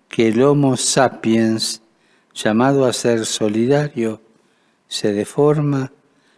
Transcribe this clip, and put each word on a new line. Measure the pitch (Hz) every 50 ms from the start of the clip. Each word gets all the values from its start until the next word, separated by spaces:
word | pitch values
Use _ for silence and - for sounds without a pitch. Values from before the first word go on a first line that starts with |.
| _ _
que | - - 117 113
el | 107 113 131
Homo | 143 143 143 143 135 131 113
sapiens, | - - - 151 131 117 - - - 110 113 113 113 113 113 113 - - - - _ _ _ _ _ _ _ _ _ _ _
llamado | - - 113 107 113 123 135 139 139 135
a | 127 110
ser | - - 123 117 113 110
solidario, | - - - 113 107 104 110 117 123 143 143 151 147 - 120 113 113 107 - _ _ _ _ _ _ _ _ _ _ _ _ _ _
se | - - - 107 101
deforma | 101 101 - - - 143 147 151 156 147 143 143 135 131 131 - _ _ _ _ _ _ _ _